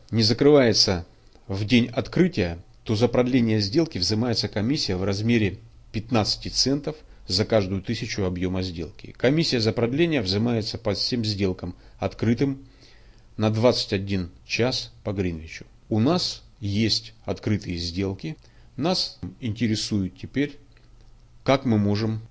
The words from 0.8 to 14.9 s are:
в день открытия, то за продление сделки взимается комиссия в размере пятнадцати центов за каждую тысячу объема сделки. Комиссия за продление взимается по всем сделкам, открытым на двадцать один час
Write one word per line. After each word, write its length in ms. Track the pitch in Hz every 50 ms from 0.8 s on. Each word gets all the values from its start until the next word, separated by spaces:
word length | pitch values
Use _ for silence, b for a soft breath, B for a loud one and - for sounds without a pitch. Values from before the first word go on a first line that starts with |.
| - - 95 85 82 - - _ - - _ - - -
в 180 | 95 98 107
день 220 | 104 127 117 117 -
открытия, 720 | 117 127 107 - - 156 180 175 - 113 92 85 82 85 - - - - -
то 120 | - 110
за 120 | 104 123 120
продление 520 | - 123 123 123 127 127 117 113 110 107
сделки 380 | 101 98 110 165 165 127 - 101
взимается 500 | 87 92 107 107 120 123 110 - - 98
комиссия 480 | - 104 101 120 147 - - - 92
в 80 | 92 95
размере 560 | 101 98 98 107 117 120 113 107 92 90 - - - - - - -
пятнадцати 580 | - 104 - - 127 110 101 - - - - 90
центов 460 | - - - 127 139 147 147 160 151 - - b b b b -
за 160 | 95 104 107
каждую 380 | - 117 110 98 92 98 95
тысячу 420 | - - 117 - - 110 - - 98
объема 400 | 90 90 90 92 90 95 95 92
сделки. 500 | 92 85 85 82 73 - - - - - -
Комиссия 420 | - 127 147 165 160 - 131 120
за 140 | 107 110 107
продление 480 | - 117 117 131 147 175 170 156 135
взимается 560 | 101 90 95 104 113 120 120 110 104 - - -
по 160 | - 104 98
всем 320 | - - - 127 117 110
сделкам, 500 | 107 104 95 101 92 90 - - 87 - b b b b b
открытым 640 | 104 98 - - 107 110 120 120 147 139 135 135 - b b b b b b b b b b b b b b
на 140 | - 107 110
двадцать 420 | 110 110 113 123 107 - - -
один 380 | 107 95 98 98 101 95 87 85 - - -
час 480 | - - - 113 127 127 - - -